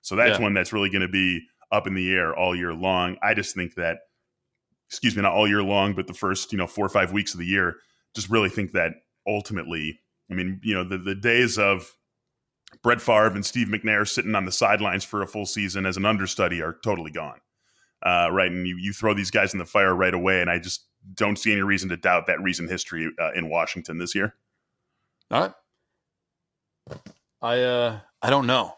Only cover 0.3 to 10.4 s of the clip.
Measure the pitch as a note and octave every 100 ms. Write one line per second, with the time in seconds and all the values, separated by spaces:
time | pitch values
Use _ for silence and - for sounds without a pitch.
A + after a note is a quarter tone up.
0.3 | G#2 G#2+ G2 F#2 A2 G2+ F#2+ F2+ F#2+ F#2
1.3 | F2 - _ _ G2+ F#2+ F#2+ F2+ F#2 E2
2.3 | D#2 F#2 F2+ F2 E2 F#2+ F#2 F2+ F#2 G2+
3.3 | G#2+ F#2+ F#2 F2 - E2+ E2 _ _ _
4.3 | _ _ _ _ _ _ - A#2+ G#2 G2
5.3 | F2 G#2+ G2+ G2 G2+ G2+ F#2 F#2 F2 G2
6.3 | F#2+ - G2+ F2 - G2 G2+ F#2 G2 F#2+
7.3 | F2+ F2 G2 F2+ - _ _ _ - F#2+
8.3 | A2+ G2 A2 F#2+ F#2 E2 E2 _ _ G2
9.3 | G#2 - A2 - E2 D#2 D#2 _ _ _
10.3 | F#2